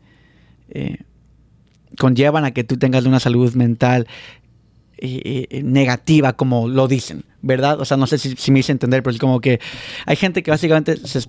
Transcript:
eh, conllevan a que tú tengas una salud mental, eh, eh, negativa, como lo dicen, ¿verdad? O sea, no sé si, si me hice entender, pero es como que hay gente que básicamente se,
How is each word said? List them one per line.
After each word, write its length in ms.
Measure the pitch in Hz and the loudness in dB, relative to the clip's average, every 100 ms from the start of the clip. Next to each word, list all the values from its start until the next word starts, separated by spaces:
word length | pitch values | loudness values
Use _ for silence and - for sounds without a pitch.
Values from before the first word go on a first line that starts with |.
| _ _ _ _ _ _ _ | _ _ _ _ _ _ _
eh, 300 | - - - - _ _ _ _ _ _ _ _ - | -10 -10 -10 -16 _ _ _ _ _ _ _ _ 0
conllevan 460 | 131 123 143 156 | 2 4 2 2
a 60 | 139 | 0
que 140 | 123 | -2
tú 120 | 113 127 | -4 0
tengas 260 | 131 131 127 | 2 2 2
una 140 | 131 | 2
salud 320 | 135 120 123 | 2 2 2
mental, 520 | 123 117 117 127 123 113 - - - _ _ _ _ _ - | 2 0 2 2 2 -2 -10 -20 -20 _ _ _ _ _ -14
eh, 480 | 131 127 - 131 - | -10 -8 -6 -8 -8
eh, 120 | 135 | -8
negativa, 680 | 139 139 131 123 - 156 135 | 0 2 2 -2 2 4 4
como 340 | - 131 120 117 | 0 0 0 0
lo 180 | 131 131 | 2 2
dicen, 380 | 131 - 76 - _ | 0 -4 -14 -16 _
¿verdad? 380 | 131 127 139 151 | -2 0 2 0
O 40 | |
sea, 120 | 135 135 | 0 0
no 100 | 131 | 2
sé 120 | 143 | 0
si, 180 | 139 127 | -4 -6
si 160 | - | 2
me 80 | 135 | 2
hice 100 | 127 | 2
entender, 300 | 131 123 131 | -2 0 0
pero 100 | 127 | 0
es 80 | 117 | -2
como 200 | 135 127 | 0 0
que 180 | 127 120 - - - - - | 0 0 -4 -16 -16 -12 -4
hay 80 | 147 | -2
gente 260 | 190 175 | 0 -2
que 60 | 165 | -2
básicamente 440 | 151 165 156 151 156 | 0 2 2 2 -4
se, 240 | 147 135 | -4 -6